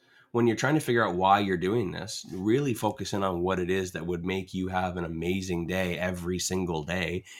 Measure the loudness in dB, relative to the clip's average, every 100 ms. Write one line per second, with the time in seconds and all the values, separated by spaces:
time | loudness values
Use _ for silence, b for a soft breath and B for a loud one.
0 | b b b 2 4 4 2 2 2 2
1 | 2 4 6 6 6 2 2 0 0 -4
2 | -8 -10 -10 -4 2 4 2 0 -2 -2
3 | -4 0 0 0 0 0 2 0 0 -4
4 | -4 -4 -2 -4 -4 -4 -2 -2 -2 -2
5 | -4 -4 -2 -2 -2 -4 -2 -2 -2 -2
6 | -4 -4 -4 -4 -2 -2 -2 -2 -2 -4
7 | -2 -4 B B